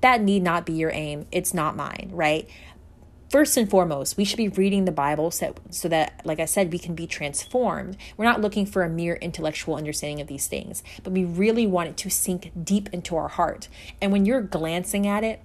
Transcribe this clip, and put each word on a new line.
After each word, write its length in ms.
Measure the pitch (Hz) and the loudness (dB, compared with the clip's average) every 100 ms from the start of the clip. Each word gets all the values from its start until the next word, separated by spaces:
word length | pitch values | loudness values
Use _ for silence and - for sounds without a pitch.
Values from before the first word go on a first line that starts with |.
That 200 | 254 247 | 6 6
need 220 | 202 196 | 4 4
not 220 | 180 170 170 | 4 0 0
be 80 | |
your 180 | 160 160 | -2 0
aim. 340 | - 151 147 151 | -2 -4 -6 -4
It's 220 | 180 175 | -4 -2
not 220 | 180 151 - | 0 -2 -2
mine, 340 | 143 - - | -8 -8 -10
right? 360 | 170 156 156 - - - - - - - - - | -2 0 0 -2 -18 -20 -20 -20 -20 -20 -20 2
First 280 | - 294 - | 4 6 4
and 120 | 214 | 4
foremost, 460 | 196 175 143 139 - | 6 4 0 -4 0
we 80 | |
should 140 | 202 - | 0 2
be 100 | 214 | 0
reading 380 | 190 196 196 185 | 2 2 4 2
the 60 | |
Bible 380 | 151 143 151 160 | 2 0 2 0
so, 220 | - 160 - - | -2 -6 -6 -12
so 200 | - 175 | -6 0
that, 320 | 160 151 - | 2 2 -2
like 160 | - 156 | -6 -4
I 60 | 160 | 0
said, 260 | - 185 | 2 0
we 80 | 170 | 0
can 160 | 170 165 | -6 -8
be 100 | 165 | -6
transformed. 920 | - 147 139 - 254 233 165 - 196 - - | -6 -6 -6 -2 0 0 -2 -6 -12 -16 0
We're 80 | |
not 160 | 226 240 | 2 4
looking 260 | 214 208 196 | 2 0 -2
for 180 | 196 | 0
a 60 | 170 | 0
mere 260 | 165 170 170 | 0 -2 -4
intellectual 600 | 170 165 156 151 - 147 | -6 -4 -4 -4 -6 -4
understanding 460 | 151 151 151 147 | -4 -6 -6 -8
of 60 | 147 | -8
these 200 | 139 - | -6 -6
things, 340 | - - 151 - - | -6 -8 -12 -14 -14
but 80 | - | -4
we 140 | 185 180 | 0 0
really 420 | 170 208 226 220 | 2 4 4 4
want 220 | 180 165 | 2 0
it 80 | - | -6
to 120 | 196 | -4
sink 420 | - - 180 170 - | -2 0 -2 -4 -10
deep 240 | 160 202 202 | 0 0 0
into 240 | 180 175 165 | -8 -4 -2
our 100 | 147 | -2
heart. 400 | - 165 - - - - - | 0 0 0 -12 -18 -18 -4
And 120 | 202 | 0
when 120 | 202 196 | 4 4
you're 160 | 262 | 4
glancing 640 | 190 170 160 170 180 202 202 | 0 -2 -2 -2 -2 -2 0
at 200 | 202 220 | 0 -2
it 160 | 220 | -4